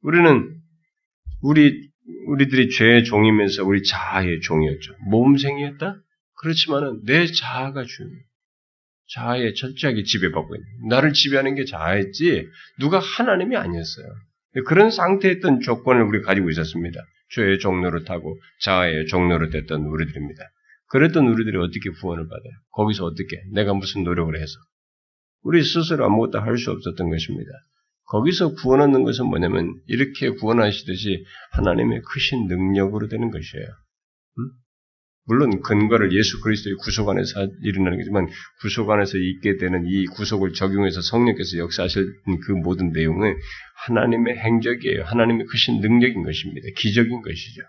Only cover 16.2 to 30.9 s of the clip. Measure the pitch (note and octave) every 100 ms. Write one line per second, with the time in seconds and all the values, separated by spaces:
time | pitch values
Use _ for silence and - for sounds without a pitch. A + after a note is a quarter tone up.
16.2 | - F#2+ F2 D#2+ D#2 D#2+ E2+ E2 - _
17.2 | _ - G2+ G2 G2+ F#2 F2+ E2+ D#2+ F2+
18.2 | E2 D#2+ _ _ - F#2 F2+ D#2 D#2+ F#2
19.2 | F2+ E2+ D#2+ D#2 D2+ D#2 D2+ D#2 D#2+ D2+
20.2 | D2 D2+ - _ _ _ _ C3+ D#3 D#3+
21.2 | C3 A2+ A2+ F#2+ F2 E2+ G2+ D#2+ F#2+ E2+
22.2 | D#2+ - - - _ - G#2+ G#2+ F2 E2
23.2 | D#2+ E2 F#2+ G2 G2+ G2 F#2+ G2+ F2 F2+
24.2 | E2 D#2 D2+ - _ _ _ _ _ _
25.2 | _ _ - E3+ D3 E3+ D#3+ D#3+ A#2+ G#2
26.2 | A2+ A2+ G#2+ A#2+ A#2+ G2 - E2+ F2 E2
27.2 | - - A1+ - _ _ _ _ _ G#2+
28.2 | C3 F3+ E3+ C3 B2 C3+ C#3+ C3+ B2 A2+
29.2 | B2 D#2+ F2 F#2+ E2+ - _ A2+ C#3 -
30.2 | C3 - A2 A#2 G#2+ G2+ -